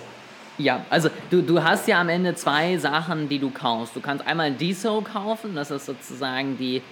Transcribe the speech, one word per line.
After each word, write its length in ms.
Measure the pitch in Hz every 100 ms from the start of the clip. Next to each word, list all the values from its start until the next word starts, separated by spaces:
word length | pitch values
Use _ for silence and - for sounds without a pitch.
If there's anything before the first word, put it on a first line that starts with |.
| - - - - - -
Ja, 280 | 139 123 -
also 200 | 160 156 - -
du, 100 | 180
du 220 | 156 170
hast 240 | 160 196 -
ja 120 | 180
am 80 | 170
Ende 260 | 175 180 170
zwei 420 | 160 147 170 180
Sachen, 500 | 143 151 165 160 147
die 120 | 139
du 100 | 135
kaufst. 460 | - 127 117 117 127
Du 40 |
kannst 260 | 147 139 -
einmal 260 | 156 151
deso 500 | 123 170 190 226 214
kaufen, 520 | 196 214 208 220 214 156
das 140 | 143
ist 140 | 139 -
sozusagen 720 | 123 - 131 135 127 139 123
die 240 | 127 127 -